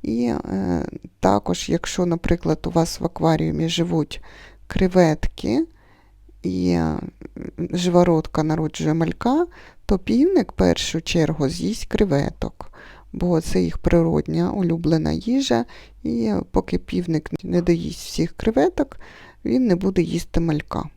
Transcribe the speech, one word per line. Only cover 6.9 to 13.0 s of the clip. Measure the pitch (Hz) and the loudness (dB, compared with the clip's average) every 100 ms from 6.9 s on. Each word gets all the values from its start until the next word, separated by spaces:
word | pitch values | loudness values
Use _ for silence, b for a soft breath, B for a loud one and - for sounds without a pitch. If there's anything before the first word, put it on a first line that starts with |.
| - - - - - - - | -2 -6 -14 -18 -14 -14 -8
живородка | 175 175 175 175 175 165 - - | -6 -2 2 4 6 4 0 -2
народжує | 156 156 156 - 156 | 0 0 -2 -2 0
малька, | 160 165 - 240 277 349 B B B - | 0 0 0 0 0 0 B B B -2
то | 196 | -2
півник | - 226 311 370 208 | 2 2 4 4 0
в | - | 2
першу | 185 165 - 165 | 4 4 0 -4
чергу | - 175 156 156 139 | -2 0 2 2 -2
з'їсть | 170 175 226 - | -2 -4 -4 -4
креветок, | 214 208 143 143 - - - - B B B | 0 2 2 0 -4 -8 -8 -18 B B B